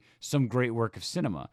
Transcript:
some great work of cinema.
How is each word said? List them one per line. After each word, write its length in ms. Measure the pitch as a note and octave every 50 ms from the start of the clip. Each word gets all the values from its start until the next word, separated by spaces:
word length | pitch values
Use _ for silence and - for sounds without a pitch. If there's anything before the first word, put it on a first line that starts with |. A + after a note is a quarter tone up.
| _ _ _ _
some 280 | - - - C#3+ C3 A2
great 240 | - B2+ B2 A#2+
work 240 | A2+ A#2 A#2 A2 - -
of 60 | -
cinema. 460 | - - F3+ E3+ B2+ F2+ C#2 C2+ -